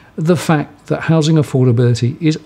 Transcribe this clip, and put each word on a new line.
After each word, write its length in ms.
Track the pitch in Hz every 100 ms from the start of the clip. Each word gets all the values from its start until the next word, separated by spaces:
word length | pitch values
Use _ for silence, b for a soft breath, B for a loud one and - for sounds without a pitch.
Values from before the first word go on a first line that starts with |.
| B -
the 200 | 160 170
fact 500 | - 151 - - -
that 160 | 147
housing 340 | - 160 151 160
affordability 840 | - 135 127 120 120 117 120 -
is 160 | 156 156